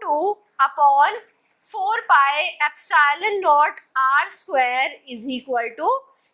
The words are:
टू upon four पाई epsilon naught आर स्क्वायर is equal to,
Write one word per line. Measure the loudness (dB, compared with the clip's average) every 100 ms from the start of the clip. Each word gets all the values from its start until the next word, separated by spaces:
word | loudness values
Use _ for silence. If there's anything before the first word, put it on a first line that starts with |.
टू | -4 -2 -2 -4 _ -2 -2
upon | 2 2 4 2 0 -14 _ _ _
four | -12 -6 -4 -4 2
पाई | 2 2 0 -4 -4 -6
epsilon | -2 0 2 2 2 -2 -2 2
naught | 4 2 -2 _ -2
आर | 0 0 -2
स्क्वायर | -6 -4 -2 0 -2 -4 -6 -16 -12
is | -8 -8
equal | -4 -4 -4 -4
to, | -2 -2 -4 _ _